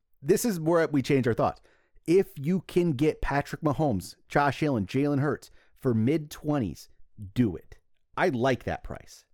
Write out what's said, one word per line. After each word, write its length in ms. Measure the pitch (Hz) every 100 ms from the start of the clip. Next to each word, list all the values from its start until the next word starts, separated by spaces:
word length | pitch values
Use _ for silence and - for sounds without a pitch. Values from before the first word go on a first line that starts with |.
| _ _
this 220 | 139 208
is 140 | 247 180
where 260 | 156 170 160
we 120 | 143
change 240 | - 139 123
our 60 |
thoughts. 260 | 110 120 - _ _ _ - -
If 220 | 185 190 -
you 280 | 139 185 -
can 260 | 185 175
get 280 | 127 156 147
Patrick 400 | - 139 - 143
Mahomes, 520 | 151 143 151 98 90 - _
Josh 340 | 151 143 -
Allen, 240 | 151 123 98
Jalen 340 | 131 143 143
Hurts 300 | 147 117 - - _ _
for 140 | 135
mid-twenties, 920 | 113 113 160 151 - 151 147 101 67 - - - - 98
do 200 | - 117 80
it. 200 | - - _ _ _ -
I 140 | 175
like 340 | 127 131 123
that 180 | - 78
price. 400 | - - - - _